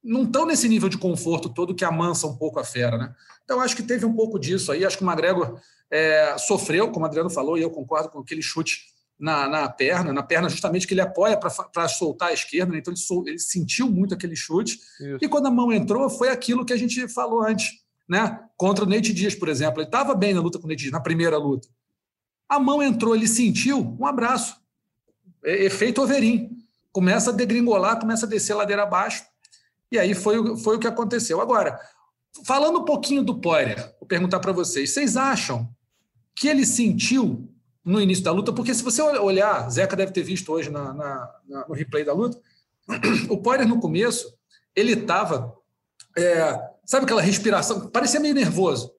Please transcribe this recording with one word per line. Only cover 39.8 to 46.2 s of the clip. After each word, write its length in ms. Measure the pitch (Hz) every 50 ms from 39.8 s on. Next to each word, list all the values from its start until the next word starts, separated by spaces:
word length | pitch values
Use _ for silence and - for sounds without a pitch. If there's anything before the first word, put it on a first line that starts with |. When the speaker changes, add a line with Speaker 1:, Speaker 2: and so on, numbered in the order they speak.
| 190 190 -
Speaker 1:
deve 160 | 190 190 190
ter 120 | 190 185 156
visto 280 | 143 190 175 - -
hoje 200 | 156 165 151 147
na, 200 | 147 147 143 135
na, 420 | 131 143 151 143 139 131 123 - - - _ -
na, 200 | 139 139 - -
no 60 | 156
replay 280 | 127 156 - - 147 151
da 100 | 147 143
luta, 240 | 175 233 247 240 - _ _ _ _ _ _ _ _ _ -
<clears throat> 420 | 220 - - - 226 - - -
o 80 | 220 190
Poirier 300 | 185 233 262 269 254 220
no 120 | 240 240
começo, 540 | 220 165 156 175 220 240 226 - - - - _ _ _ _ _ _ _ _
ele 200 | 185 214 240 220
tava, 580 | - - - 170 185 214 175 160 127 117 117 - _ _ _ _ _ _ _ _ _ - _ _
é, 420 | 170